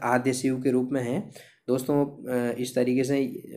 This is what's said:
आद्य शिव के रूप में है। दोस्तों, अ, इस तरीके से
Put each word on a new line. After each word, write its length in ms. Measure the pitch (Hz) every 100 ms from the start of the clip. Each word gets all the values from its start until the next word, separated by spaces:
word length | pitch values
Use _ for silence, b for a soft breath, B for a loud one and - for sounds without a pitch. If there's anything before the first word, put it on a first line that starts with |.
आद्य 300 | 117 123 123
शिव 280 | 127 135 127
के 100 | 131
रूप 180 | 127 127
में 100 | 139
है। 280 | 120 143 - B B B -
दोस्तों, 560 | 131 131 143 143 143
अ, 320 | 123 123 120 120
इस 160 | 123
तरीके 300 | - 123 127
से 380 | 127 139 131 - -